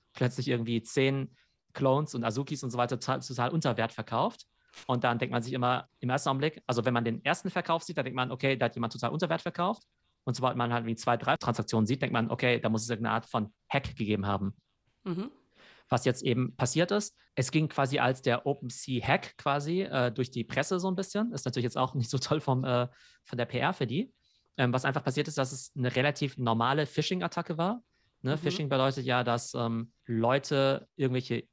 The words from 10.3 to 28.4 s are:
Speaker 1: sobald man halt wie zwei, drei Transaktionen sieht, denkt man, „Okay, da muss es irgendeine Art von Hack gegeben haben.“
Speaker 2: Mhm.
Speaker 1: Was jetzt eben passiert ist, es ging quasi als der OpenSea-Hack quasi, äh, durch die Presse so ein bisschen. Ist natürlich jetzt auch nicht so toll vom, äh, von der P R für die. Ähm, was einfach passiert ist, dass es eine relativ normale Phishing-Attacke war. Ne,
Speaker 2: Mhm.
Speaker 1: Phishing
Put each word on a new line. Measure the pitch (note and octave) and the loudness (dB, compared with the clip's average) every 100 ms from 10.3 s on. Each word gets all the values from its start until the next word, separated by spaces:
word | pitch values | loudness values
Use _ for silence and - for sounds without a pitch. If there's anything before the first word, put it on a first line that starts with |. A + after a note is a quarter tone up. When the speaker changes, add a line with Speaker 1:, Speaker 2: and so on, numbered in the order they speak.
| A#2+ | 0
Speaker 1:
sobald | B2+ A#2+ | 0 2
man | A#2+ | 0
halt | A#2+ A2+ | 0 0
wie | A2+ | -2
zwei, | - A#2+ | 0 0
drei | - D3+ | 2 0
Transaktionen | - A2+ G#2 A2+ G#2+ | 0 -2 0 2 2
sieht, | B2 | 2
denkt | B2+ | 0
man, | A#2+ A2+ | 0 0
„Okay, | A#2 B2+ A#2+ | 0 2 2
da | A2+ | 2
muss | A2 | 0
es | A2+ | 0
irgendeine | A2 A2+ A2 | -2 0 -2
Art | - | -2
von | A#2+ G#2 _ - | -2 -4 _ -4
Hack | C#3+ - - | -4 -4 -4
gegeben | G#2 G#2 G2+ | 0 0 2
haben.“ | G2+ G2 - _ _ _ _ G3 | 0 -2 -6 _ _ _ _ -6
Speaker 2:
Mhm. | E3+ A#3+ - _ _ - - - | -4 -6 -10 _ _ -20 -16 -2
Speaker 1:
Was | B2 C3 | 0 2
jetzt | B2 | 0
eben | C#3 A#2 B2+ - | 0 0 0 0
passiert | B2+ D3+ F3+ | 0 2 2
ist, | G#3 G#3 _ _ - | 0 -2 _ _ -2
es | B2+ | 0
ging | D#3 D#3 | 2 0
quasi | - C#3 C#3 | 2 0 2
als | B2 B2+ | 2 2
der | C3+ A#2+ C#3 | 0 0 0
OpenSea-Hack | C#3 B2+ - - C3 C3+ D#3+ - - | -4 -4 -8 -4 -2 2 0 0 -6
quasi, | D3 C#3+ D3 F3+ | -2 -2 0 -2
äh, | F#3+ C#3 B2 | 0 0 0
durch | A2 B2+ | 0 -2
die | A#2+ | -2
Presse | A2+ - D3 F#3 | -4 -2 0 0
so | F#3+ | 0
ein | F#3 | -2
bisschen. | F#3+ G3+ A#3 | -2 -2 -2
Ist | F#3 - | -2 -4
natürlich | C3 A#2+ | -2 -2
jetzt | - | 0
auch | B2+ | 0
nicht | C#3 A#2 | 0 -2
so | C#3 | -2
toll | - D3+ | 0 0
vom, | - C3 | 2 0
äh, | C3 B2 B2 _ - _ - | 2 0 0 _ -20 _ -10
von | A#2+ | -4
der | A#2+ | -2
P | B2 | 0
R | C#3 | 0
für | F#3 A#2+ | 0 -2
die. | C3+ C4 _ _ _ _ - | -2 -4 _ _ _ _ 0
Ähm, | B2 | 2
was | B2+ C#3 | 2 2
einfach | C#3 | 0
passiert | C3+ C#3+ D3+ | 0 -2 -2
ist, | D3+ | 0
dass | C3 | -2
es | C3 - C#3+ | -2 -8 -2
eine | B2 B2+ | 0 2
relativ | C#3 C#3+ C#3+ - | 0 0 -4 -2
normale | A#2+ A2+ A#2+ D3 D3 | 0 2 2 2 0
Phishing-Attacke | - D3+ F3+ F3 - E3 D#3+ | -2 -2 -2 -2 -4 -6 -2
war. | F3 A#3 - _ _ _ | -2 -2 -8 _ _ _
Ne, | B2+ | -4
Speaker 2:
Mhm. | |
Speaker 1:
Phishing | D3+ | 0